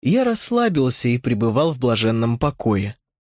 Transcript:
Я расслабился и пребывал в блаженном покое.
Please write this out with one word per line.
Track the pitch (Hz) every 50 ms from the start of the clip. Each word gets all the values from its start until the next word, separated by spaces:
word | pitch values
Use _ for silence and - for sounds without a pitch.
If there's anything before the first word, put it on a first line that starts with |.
| -
Я | 120 180 254 262
расслабился | 240 233 214 - - 240 240 240 226 180 151 131 127 120 - -
и | 123 120
пребывал | 123 - 123 120 104 113 117 107 127 156 165 156
в | 127
блаженном | 123 120 113 107 110 113 113 113 117 117 117
покое. | 117 - 147 139 - - 117 107 95 98 101 - _ _ _ _ _